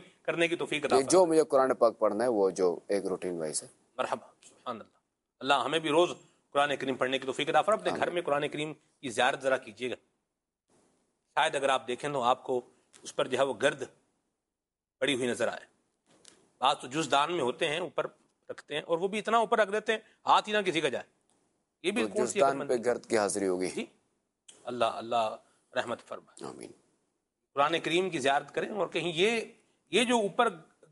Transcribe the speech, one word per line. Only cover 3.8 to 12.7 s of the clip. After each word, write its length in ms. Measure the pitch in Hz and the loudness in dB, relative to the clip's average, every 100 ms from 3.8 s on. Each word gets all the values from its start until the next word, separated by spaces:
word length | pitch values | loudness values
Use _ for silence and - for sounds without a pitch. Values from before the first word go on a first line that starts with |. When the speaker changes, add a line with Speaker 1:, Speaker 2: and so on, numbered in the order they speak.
| _ - | _ -8
Speaker 1:
مرحبا، 300 | - 123 - _ - | -4 -6 -8 _ -20
سبحان 280 | _ - 110 | _ -12 -12
اللہ، 120 | 90 _ _ _ _ - | -14 _ _ _ _ -6
اللہ 140 | 131 | 0
ہمیں 240 | 143 120 160 | 2 2 -2
بھی 120 | 156 | 2
روز 200 | 151 175 127 - _ _ | 4 2 0 -18 _ _
قرآن 260 | 143 143 135 | 0 0 0
کریم 200 | 139 123 | -4 -2
پڑھنے 220 | 127 135 | -2 -2
کی 80 | 135 | -4
توفیق 240 | 127 151 | -4 0
عطا 120 | 151 | 0
فرمائے۔ 160 | 151 214 | 2 0
اپنے 120 | 180 | -2
Speaker 2:
آمین۔ 100 | 170 | -2
Speaker 1:
گھر 100 | 147 | -2
میں 120 | 175 | -2
قرآن 260 | 170 143 147 | -2 -2 -2
کریم 260 | 147 151 | -6 -8
کی 340 | 143 _ _ 135 | -10 _ _ -6
زیارت 340 | 107 123 143 | 0 0 0
ذرا 140 | 131 131 | 0 -2
کیجیے 340 | - 104 123 | -2 -10 -8
گا، 40 | 104 _ _ _ _ _ _ _ _ _ _ _ _ _ | -8 _ _ _ _ _ _ _ _ _ _ _ _ _
شاید 200 | - 156 | -2 0
اگر 140 | 143 135 | 0 0
آپ 200 | 131 113 | 0 -2
دیکھیں 240 | 123 147 | -6 -6
تو 100 | 143 | -2
آپ 220 | 120 127 | 0 0
کو 160 | - 127 - | -2 -4 -6